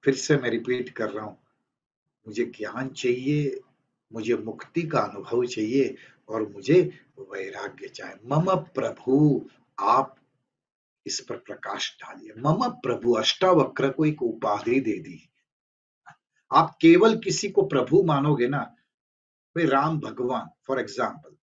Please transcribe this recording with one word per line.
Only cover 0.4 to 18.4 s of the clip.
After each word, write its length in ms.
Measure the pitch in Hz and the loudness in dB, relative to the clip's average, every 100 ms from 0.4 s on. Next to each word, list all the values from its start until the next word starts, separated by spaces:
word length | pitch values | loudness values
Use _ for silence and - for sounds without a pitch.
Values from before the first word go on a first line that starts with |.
| 120 | 0
repeat 380 | 117 120 123 120 | -4 -2 -4 -4
कर 220 | - 107 | -6 -6
रहा 140 | 104 | -6
हूं, 120 | 107 - _ _ _ _ _ _ _ _ 113 | -12 -16 _ _ _ _ _ _ _ _ -12
मुझे 180 | 104 120 | -4 -4
ज्ञान 420 | 120 110 113 131 | -4 -10 -8 -8
चाहिए, 720 | - 127 123 131 147 143 127 - _ _ _ _ | -4 -2 0 0 0 0 -4 -14 _ _ _ _
मुझे 240 | 110 107 113 | -10 -2 -2
मुक्ति 460 | 110 107 - 165 | -2 -12 -8 -6
का 160 | 160 135 | -2 -2
अनुभव 460 | 104 101 - 117 123 | -2 -6 -4 -2 -2
चाहिए 480 | - 110 135 123 - - _ _ | -2 0 2 0 -2 -20 _ _
और 200 | 110 104 | -6 -6
मुझे 320 | 101 110 175 170 - _ - | -8 4 4 4 -4 _ -20
वैराग्य 680 | - 98 95 98 101 - - | -14 -12 -10 -10 -12 -12 -18
चाहिए। 300 | - 95 - 113 | -14 -16 -16 -2
मम 280 | 147 185 185 160 | 0 2 0 -2
प्रभु, 760 | - 113 - - 135 151 131 - _ _ - | -4 -4 -6 0 4 4 2 -4 _ _ -4
आप 360 | 107 117 - - _ _ _ _ _ _ _ _ - | 2 2 0 -8 _ _ _ _ _ _ _ _ -10
इस 120 | - | -10
पर 160 | - - | -10 -12
प्रकाश 540 | - 101 - 104 - - | -12 -14 -10 -8 -8 -10
डालिए। 320 | - - - 110 | -20 -18 -18 -4
मम 300 | 139 180 254 - | 0 0 0 -4
प्रभु, 300 | 127 117 117 | -4 -2 2
अष्टावक्र 760 | 113 110 - 185 170 131 - 135 | 2 2 2 4 4 4 0 -2
को 140 | 135 156 | 0 -2
एक 160 | 147 | 0
उपाधि 560 | 120 - 110 104 113 131 | -4 -4 -2 -2 0 0
दे 180 | 110 95 | 0 -6
दी। 300 | 80 - _ _ _ _ _ _ _ _ - - _ _ _ | -8 -18 _ _ _ _ _ _ _ _ -20 -20 _ _ _
आप 260 | 139 165 - | 2 2 4
केवल 360 | 165 175 226 220 | 8 8 8 4
किसी 300 | 196 156 202 | -2 -4 0
को 140 | 202 | 0
प्रभु 380 | - 143 113 165 | 2 0 4 4
मानोगे 460 | 165 139 147 143 | 4 2 2 2